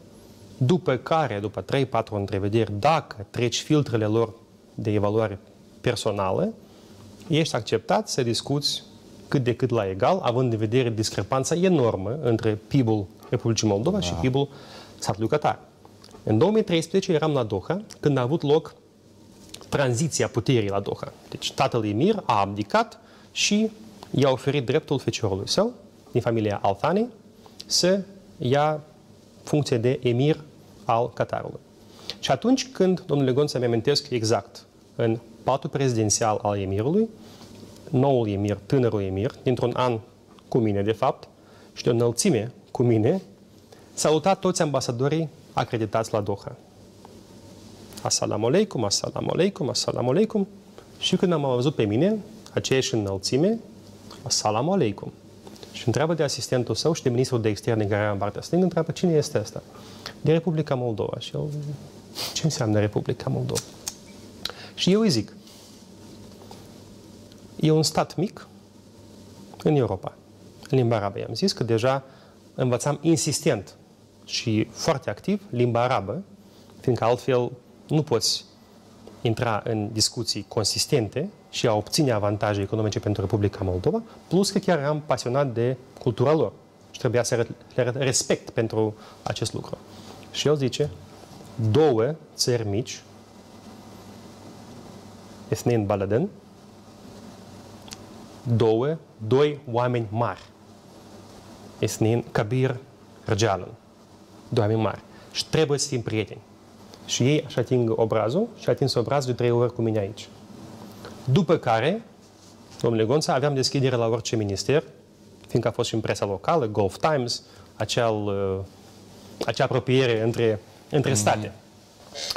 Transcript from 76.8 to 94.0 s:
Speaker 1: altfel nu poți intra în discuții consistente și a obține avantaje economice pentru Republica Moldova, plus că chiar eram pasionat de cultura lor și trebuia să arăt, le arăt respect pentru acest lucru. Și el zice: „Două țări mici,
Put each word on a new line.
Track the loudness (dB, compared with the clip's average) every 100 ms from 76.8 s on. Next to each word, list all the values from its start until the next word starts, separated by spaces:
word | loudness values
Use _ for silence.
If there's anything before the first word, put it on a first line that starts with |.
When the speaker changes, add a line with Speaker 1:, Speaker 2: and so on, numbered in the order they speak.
| -2 2
Speaker 1:
altfel | 2 2 2 0 0 -6 -18 -20 -2
nu | -2
poți | 2 0 0 -2 -6 -20 -20 -20 -20 -20 -20 -6
intra | -2 0 0 -2 -2
în | -2 -2
discuții | 0 0 0 -6 -6 -4
consistente | -2 -2 -2 0 0 0 -4 -6 -8 -12
și | -2 0
a |
obține | 0 0 0 2
avantaje | 2 0 0 0 0
economice | 0 0 0 0
pentru | -2 -2
Republica | 0 0 0 -2
Moldova, | -2 0 0 -2 -4 -16 -2
plus | 0 2
că | 0
chiar | 0 0
eram | 0 -4 -2
pasionat | -2 0 0 0
de | 0 -2 -2 -10 -4
cultura | -2 2 4
lor | 4 2 -4 -18 -20 -20
și | -6
trebuia | 0 0
să | 2
arăt, | 0 -2 -6 -6 -2
le |
arăt | -2 0
respect | 0 0 0 -4 -2
pentru | -4 -2 0 0 -2 -14 -10
acest | -8 -4 -6
lucru. | -6 -10 -12 -14 -20 -20 -20 -14
Și | -4 0
el | 2
zice: | 0 0 -4 -4 -18 -20 -20 -20 -14 -2 2
„Două | 6 6 4 2 -2 -12 -4
țări | 0 0 0
mici, | -4 -4 -10 -18 -20 -20 -20 -20 -20 -20 -20 -20 -20